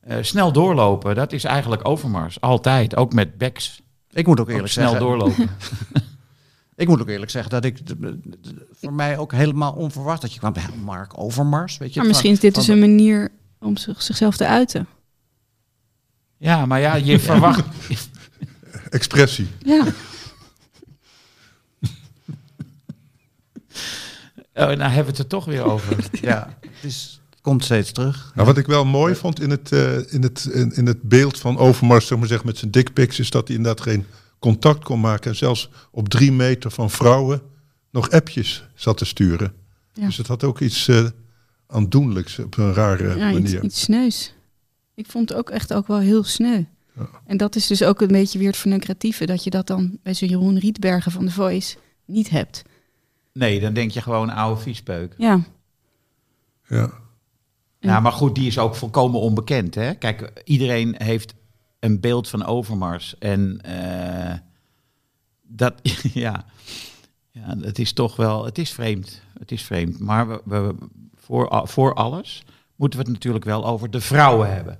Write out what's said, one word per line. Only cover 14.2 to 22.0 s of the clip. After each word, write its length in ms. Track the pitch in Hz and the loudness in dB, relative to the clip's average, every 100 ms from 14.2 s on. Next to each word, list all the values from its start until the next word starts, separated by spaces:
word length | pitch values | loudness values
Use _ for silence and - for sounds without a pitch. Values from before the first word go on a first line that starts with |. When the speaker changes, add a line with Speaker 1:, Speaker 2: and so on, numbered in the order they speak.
| 214 196 | 0 2
Speaker 3:
te 100 | - | 2
uiten. 400 | 233 247 - 185 _ _ _ _ _ _ _ _ _ _ _ _ _ _ _ | 2 2 -2 -8 _ _ _ _ _ _ _ _ _ _ _ _ _ _ _
Speaker 1:
Ja, 300 | 156 165 131 | 2 2 4
maar 140 | 131 | 2
ja, 140 | 147 | 2
je 100 | 156 139 | 2 4
Speaker 4:
Ja. 60 | 147 | 4
Speaker 1:
verwacht 460 | - - 170 175 - - - - - - - _ - - - - - | 6 6 6 4 -2 -8 -8 -8 -8 -18 -20 _ -16 -16 -20 -18 -4
Speaker 4:
Expressie. 580 | 123 - 147 139 - 98 - | -4 0 4 4 4 -6 -4
Speaker 3:
Ja. 260 | 269 302 254 | 2 4 4
Speaker 1:
<laughs> 60 | - - - - - - _ _ _ - _ _ _ _ _ _ _ _ _ - - | -2 -12 -20 -20 -20 -20 _ _ _ -20 _ _ _ _ _ _ _ _ _ -10 -10